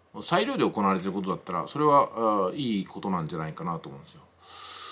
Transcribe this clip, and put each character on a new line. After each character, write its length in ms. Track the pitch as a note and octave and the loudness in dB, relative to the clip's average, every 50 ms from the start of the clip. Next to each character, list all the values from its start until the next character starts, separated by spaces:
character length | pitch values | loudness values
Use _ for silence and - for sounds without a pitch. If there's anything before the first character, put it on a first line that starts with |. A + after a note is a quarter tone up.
| _ _ - G#2 - | _ _ -16 -14 -2
裁 220 | - E3+ - G#3+ | 2 2 2 2
量 140 | B3+ C#4 G#3 | 2 2 2
で 120 | C3 G2 | 2 2
行 120 | - G#2+ G2+ | 2 2 2
わ 100 | G2 F#2+ | 4 2
れ 60 | F#2 | 2
て 60 | E2+ | 0
い 20 | |
る 80 | G2 F2+ | -2 -2
こ 80 | G2+ F#2 | -2 -2
と 80 | F#2+ | -2
だ 60 | F2+ | -4
っ 20 | E2 | -4
た 160 | - - F2+ | -4 -4 -4
ら、 120 | E2+ D#2 - | -4 -4 -4
そ 100 | - C#3+ | -2 2
れ 80 | D3+ | 4
は、 640 | D3+ D3 C#3+ A#2+ - - A2 A2+ A2 G#2+ G2+ F#2+ F#2 | 6 6 6 6 4 0 0 2 2 4 4 2 0
あ、 40 | - | 0
い 280 | D3 C#3 A#2+ A2 G2 F#2 | -2 -2 0 0 0 -2
い 40 | |
こ 140 | - - G2 | -4 -8 -6
と 80 | - G#2 | -4 -2
な 140 | F#2+ F2 D#2+ | -2 -2 -2
ん 60 | D#2 | -4
じ 80 | F2 | -4
ゃ 20 | D#2+ | -6
な 100 | D#2+ D#2 | -6 -6
い 60 | D2+ | -6
か 100 | - E2 | -6 -6
な 140 | F2 E2+ D#2+ | -6 -6 -6
と 100 | - D2 | -8 -12
思 80 | C#2 | -14
う 40 | C#2 D#2 | -14 -16
ん 20 | |
で 60 | - | -20
す 20 | - | -20
よ。 80 | - - _ _ _ - - - - - - - - - - | -20 -20 _ _ _ -20 -20 -18 -18 -16 -14 -14 -14 -14 -14